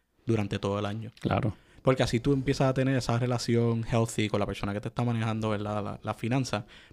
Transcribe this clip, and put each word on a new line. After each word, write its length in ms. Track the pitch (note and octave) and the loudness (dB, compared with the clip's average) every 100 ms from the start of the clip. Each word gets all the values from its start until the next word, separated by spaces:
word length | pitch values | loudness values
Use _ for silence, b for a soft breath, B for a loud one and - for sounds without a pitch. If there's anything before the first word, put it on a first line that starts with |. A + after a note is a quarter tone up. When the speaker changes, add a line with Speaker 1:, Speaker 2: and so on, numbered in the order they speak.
| _ _ - | _ _ -2
Speaker 1:
durante 320 | A2 G2+ G2+ | 0 0 -2
todo 220 | G2 G2+ | -2 -2
el 60 | G#2 | -2
año. 260 | A2 A2 - | -6 -10 -6
Speaker 2:
Claro. 360 | - G2+ G#2+ - b b | 0 2 0 -4 b b
Speaker 1:
Porque 200 | - C3 | 0 2
así 200 | A#2+ A#2 | 2 2
tú 100 | C#3 | 2
empiezas 380 | C3+ C3 C3 C3+ | 0 0 2 2
a 40 | |
tener 220 | C3 C3 C3+ | 2 2 0
esa 240 | - A#2 | 0 0
relación 640 | B2 A#2+ - A#2 A#2 A#2 | 0 0 2 2 2 0
healthy 460 | A2 A#2 A2+ - G#2+ | 0 0 2 0 0
con 100 | G#2 | 0
la 60 | G#2 | -2
persona 260 | G2+ G2+ | -2 -4
que 80 | G2+ | -4
te 80 | B2+ | -4
está 160 | - | -2
manejando, 460 | A#2+ A#2 A2+ A2 A2 | 0 0 0 0 0
¿verdad? 340 | G#2 G#2 G#2 | -2 -2 -4
La, 160 | G2+ - | -4 -6
la 120 | G#2 | -6
finanza, 520 | G#2 A2+ C3+ B2 G#2 - B B | -4 0 0 0 -2 -6 B B